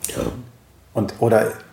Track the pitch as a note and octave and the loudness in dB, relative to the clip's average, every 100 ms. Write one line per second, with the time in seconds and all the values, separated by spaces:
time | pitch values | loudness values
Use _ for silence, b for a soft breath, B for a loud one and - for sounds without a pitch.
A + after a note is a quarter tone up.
0 | - - - - - - _ _ _ - | -8 -4 -6 -6 -14 -20 _ _ _ -4
1 | G2+ - A2+ A2 - - - | -4 0 4 4 2 -4 -16